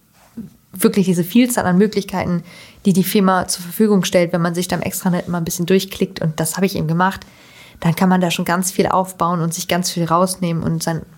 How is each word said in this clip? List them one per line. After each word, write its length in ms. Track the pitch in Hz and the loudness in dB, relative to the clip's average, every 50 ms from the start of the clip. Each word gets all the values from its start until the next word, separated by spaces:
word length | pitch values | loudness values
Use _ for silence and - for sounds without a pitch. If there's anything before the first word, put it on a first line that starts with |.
| _ _ _ _ _ _ - 226 202 160 - _ _ - | _ _ _ _ _ _ -16 -16 -16 -16 -18 _ _ -16
wirklich 340 | - 185 - 214 - 202 180 | -8 0 0 2 2 2 2
diese 180 | 185 175 175 170 | 2 2 0 0
Vielzahl 440 | 185 - 240 254 240 247 - - | 2 4 4 4 4 2 0 0
an 100 | 180 175 | 2 4
Möglichkeiten, 680 | 180 214 208 - 196 190 190 190 180 - 180 175 170 - - - - - - - - - | 4 2 2 0 -4 -6 -4 -4 -4 -2 -2 -2 -4 -4 -8 -20 -20 -20 -20 -12 -2 0
die 80 | 202 170 | 2 2
die 100 | 190 180 | 2 2
fema 440 | - - 214 190 185 185 185 - | 2 2 4 4 4 4 2 0
zur 160 | - - - 175 | -2 -6 -8 -8
Verfügung 400 | 175 - - 220 208 208 185 170 | -10 -2 0 2 4 4 2 2
stellt, 300 | - - 180 175 170 180 | 2 2 2 2 2 0
wenn 80 | 170 | 0
man 140 | 170 175 165 | 0 0 -2
sich 120 | 175 175 | -2 -2
da 80 | - 180 | -2 -4
im 60 | 170 | -4
Extranet 460 | - 185 - - - 185 175 180 - | -4 -6 -6 -2 -2 0 0 0 -2
mal 100 | - 180 | -4 -4
ein 80 | 175 165 | -4 -4
bisschen 220 | 170 - - 170 | -4 -4 -4 0
durchklickt, 540 | 170 190 190 196 196 - - 190 185 - - | 2 2 2 2 -2 -4 -4 -4 -4 -2 -4
und 180 | 170 160 156 - | -4 -4 -2 -2
das 160 | 160 - - | -4 -4 -2
habe 100 | 180 196 | 0 -2
ich 100 | 185 - | 0 0
eben 120 | 170 160 | -2 -2
gemacht, 380 | 156 165 170 185 190 - - - - - - - - - - - - - - | 0 2 2 2 0 0 -4 -14 -18 -20 -20 -20 -20 -20 -20 -20 -20 -12 -2
dann 160 | - 165 156 | -2 0 2
kann 140 | - 190 185 | 2 2 4
man 100 | 185 185 | 4 4
da 100 | 180 170 | 2 0
schon 140 | 160 - 175 | -2 -2 -2
ganz 260 | 180 170 185 185 - | 0 0 0 -2 -2
viel 160 | - - 185 | 0 0 2
aufbauen 540 | - - 185 185 185 - - 170 170 180 170 | 2 2 0 0 -2 -4 -2 -2 -2 0 0
und 120 | 165 170 165 | -2 -2 -4
sich 140 | - - | -6 -4
ganz 240 | - 175 175 180 - | -2 -2 -2 -2 -4
viel 140 | - 175 170 | -2 -4 0
rausnehmen 580 | 160 165 175 185 185 190 190 180 170 165 160 - | 2 2 2 2 2 0 -4 -4 -2 -2 -2 -2
und 180 | - 165 160 | -2 -2 -2
sein 220 | - 170 165 156 - - - | -4 -4 -6 -6 -8 -10 -10